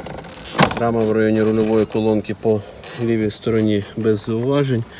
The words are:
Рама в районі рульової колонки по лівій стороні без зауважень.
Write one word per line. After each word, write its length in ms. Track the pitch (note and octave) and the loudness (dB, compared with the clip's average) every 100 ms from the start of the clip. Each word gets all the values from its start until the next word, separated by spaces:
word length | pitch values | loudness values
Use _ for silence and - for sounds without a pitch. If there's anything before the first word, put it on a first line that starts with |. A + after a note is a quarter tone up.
| - - - - - - - - | -14 -14 -14 -16 -8 0 2 2
Рама 200 | A#2 A#2 | 0 2
в 120 | G#2+ | 2
районі 300 | A2 G#2+ A2 | 2 2 4
рульової 440 | G#2+ A2 G#2+ A2 G2+ | 2 2 2 2 2
колонки 500 | A2+ A2 G#2+ - G2+ | 0 2 0 -2 -2
по 200 | A2 G#2+ - - - - | 0 0 -2 -16 -14 -4
лівій 280 | A#2 A2+ G#2+ | -2 0 0
стороні 520 | - A#2 A2 G#2+ G#2 G2+ - | -2 -2 2 2 0 -2 -2
без 280 | A2 G#2+ A2+ | 0 0 -2
зауважень. 580 | A2+ B2+ C#3+ C#3 A#2 A#2 | -2 0 0 2 0 -2